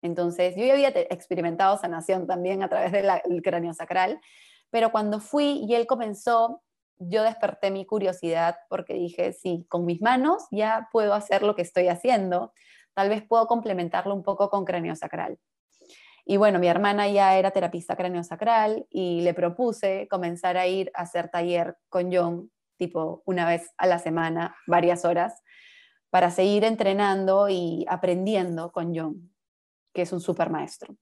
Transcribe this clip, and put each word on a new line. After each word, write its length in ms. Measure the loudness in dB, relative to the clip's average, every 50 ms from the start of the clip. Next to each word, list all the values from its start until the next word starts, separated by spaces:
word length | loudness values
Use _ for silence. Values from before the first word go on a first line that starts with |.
| -4
Entonces, 540 | -4 -2 -2 -2 -2 0 0 0 0 0
yo 80 | 0 2
ya 100 | 4 4
había 180 | 4 4 2 2
te-, 200 | 0 -2 -2 -4
experimentado 680 | -10 -6 _ -4 -2 -2 -2 0 2 4 4 4 2
sanación 480 | -2 -6 -6 -6 -2 -2 -2 -2 0
también 360 | -4 -4 -2 -2 -2 -2 -2 -2
a 60 | -2
través 240 | 0 0 0 0 0
de 100 | 2 2
la, 160 | 2 2 2
el 240 | 0 -2 -4 -2 -2
cráneo 300 | -2 -2 -2 -4 -4 -8
sacral, 460 | -8 -8 -4 0 0 0 0 -2 -6 _ _ _ -20 -20 _ _ _ _ _
pero 220 | 0 2 2 2 2
cuando 280 | 0 0 0 -4 -4
fui 440 | -6 -4 0 0 2 2 0 -2 -2 0
y 60 | 2
él 120 | 2 2
comenzó, 760 | 2 0 -2 -2 -8 -8 -6 -2 2 2 4 2 2 -2 -8 _ _ _ _ _ _ _ _
yo 240 | -10 -2 0 2 2
desperté 480 | 2 0 0 -4 -4 -4 -2 -2 -2
mi 160 | -2 -2 -6
curiosidad 680 | -4 -2 0 0 0 -2 -2 -4 -2 0 2 0 0 -2 -4 -10 _
porque 260 | -8 -8 -6 _ -6
dije, 380 | -6 -6 -6 -4 -2 -4 -4 -4
"Sí, 340 | -6 -6 -4 -4 -4 -6 _
con 160 | -4 -2 -2
mis 160 | -2 -2 0 0
manos 420 | 0 2 2 2 2 0 0 -2 -6
ya 380 | -4 -2 0 0 0 -2 -4 -2 _
puedo 220 | 0 2 2 2
hacer 280 | 0 0 0 0 2 2
lo 120 | 2 0
que 80 | 0 -4
estoy 260 | -2 _ 2 2 2
haciendo, 640 | 2 0 0 2 2 2 2 0 -2 -2 -4 -4 _ _ _ _ -20 -20 _ _ _
tal 140 | 0 0 2
vez 140 | 0 -2 -2
puedo 200 | _ 2 4 4
complementarlo 680 | 4 2 0 0 -2 -2 -2 -2 -2 -2 -2 -2 -2 -4
un 80 | -4 -4
poco 280 | -4 0 0 0 0
con 140 | 0 -2 -2
cráneo 300 | -2 -4 -4 -4 -6 -8
sacral". 420 | -8 -10 -10 -8 -8 -8 -8 -10 -12 _ _ _ _ _ _ _ _ _ _ -20 -20 -20 -20 _ _ _
Y 100 | -2 2 4
bueno, 200 | 4 4 4 4
mi 100 | 4 4
hermana 400 | 2 4 2 2 2 2 0 2
ya 280 | 4 4 6 6 6 6
era 120 | 4 2
terapista 460 | 2 0 -2 -2 -4 -6 -8 -8 -6
cráneo 260 | -4 -4 -4 -4 -4 -6
sacral 600 | -6 -8 -4 0 2 4 4 4 2 0 -2 -6 _
y 300 | _ -4 -2 0 0 0 0
le 120 | 0 0
propuse 760 | 2 0 -2 0 0 -2 -2 -2 -2 -2 -2 -2 -2 -4 -4
comenzar 460 | -4 -4 -4 -4 -6 -4 -2 -2 0
a 100 | 2 2
ir 240 | 2 0 0 -2 -4 -6
a 80 | -8 -10
hacer 260 | -6 -4 -6 -6 -4
taller 460 | -4 -4 -2 0 0 0 0 -2 -6 _ _ _
con 220 | -2 -2 -2 0 2
John, 380 | 0 2 0 -2 -6 -8 -14 _ _ _ _ _
tipo 460 | _ -8 -6 -4 -4 -4 -4 -6 -8 _
una 200 | -4 -2 0 2
vez 240 | 0 0 0 -2 -10 _
a 100 | _ 2
la 120 | 2 2 2
semana, 580 | 0 -4 -2 -2 -2 -2 -2 -4 -4 -6 -8 -14 _
varias 380 | 2 2 4 4 4 2 2 2
horas, 380 | 0 2 2 0 -2 -4 -12 _ _ _ -20 -20 -20 -20 -20 _ _ _ _ _ _
para 200 | 2 4 4 4
seguir 340 | 2 2 2 4 4 4 4
entrenando 840 | 2 2 2 0 0 2 2 2 2 2 0 2 2 4 4 4 4
y 360 | 2 0 -2 -2 -2 -4 -2 -4
aprendiendo 840 | -4 -2 0 0 0 0 0 0 0 0 0 -2 -4 -6 -6 -6 _
con 220 | -6 -4 -4 -4
John, 380 | -4 -4 -6 -8 -10 -14 -20 _ _ _ _ _ _ _ _ _ _ _ _ _
que 100 | -4 -4
es 100 | -2 -2
un 80 | -6
súper 280 | -2 -4 0 0 0 -2
maestro. 480 | -2 -6 -6 -8 -12 -18 -18 -20 -20 _